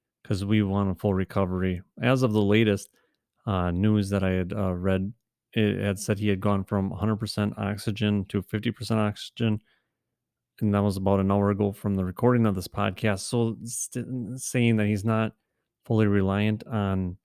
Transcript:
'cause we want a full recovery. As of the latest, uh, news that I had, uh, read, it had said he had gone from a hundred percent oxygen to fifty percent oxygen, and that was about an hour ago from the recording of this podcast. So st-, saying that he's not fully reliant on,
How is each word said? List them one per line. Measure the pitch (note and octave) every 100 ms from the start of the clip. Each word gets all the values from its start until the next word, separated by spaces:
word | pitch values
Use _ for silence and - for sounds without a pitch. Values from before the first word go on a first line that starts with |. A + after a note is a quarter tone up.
| _ _
'cause | - G2
we | G2+ G#2+
want | G2+ G2 G2
a |
full | F2+ G#2
recovery. | F#2+ F#2 G2+ F#2 F#2 F#2 F2+ - -
As | A#2 C3
of | B2+
the | G#2+
latest, | G2+ G#2+ A2 G2+ - _ _ _ _ _
uh, | - F#2+ F2
news | E2+ G#2+ G#2+ G2
that | G2
I | F#2+
had, | F#2 F2+
uh, | G#2 F#2+
read, | F2+ F#2+ F#2+ G2 - _ _ _
it | A2+ G#2 G2
had | G2+ G2
said | - G2+
he | G#2+
had | F#2+
gone | G#2 G2+
from | F#2 G2+ F#2+
a | F2
hundred | G#2+ G#2+
percent | G#2 - G#2 -
oxygen | G#2 G2+ - G2+ G#2+ G#2 F#2+
to | G#2+
fifty | - G#2+ A2+
percent | G#2 G#2+ A2+
oxygen, | G#2 G2 - - A2+ G#2+ _ _ _ _ _ _ _ _ _ -
and | G#2+
that | G2+
was | G2+ F#2+
about | G2 G2
an | G2
hour | G2+ G2+
ago | G2+ G#2
from | G2+ G#2 F#2+
the | F#2
recording | - B2 B2 A2
of |
this | F#2+ F2+
podcast. | - G2+ F#2 A2 G2
So | - A#2+ A2+ G#2+
st-, | A2+ - - B2+ A#2 B2+ G#2 C3
saying | - B2+ A#2 A2
that | G#2
he's | G#2
not | G#2+ A2 A2 - _ _ _ _
fully | - A2 G#2+
reliant | G2+ F#2+ G2 G#2+ G#2+ -
on, | A2 G2+ F#2+ F#2 F2+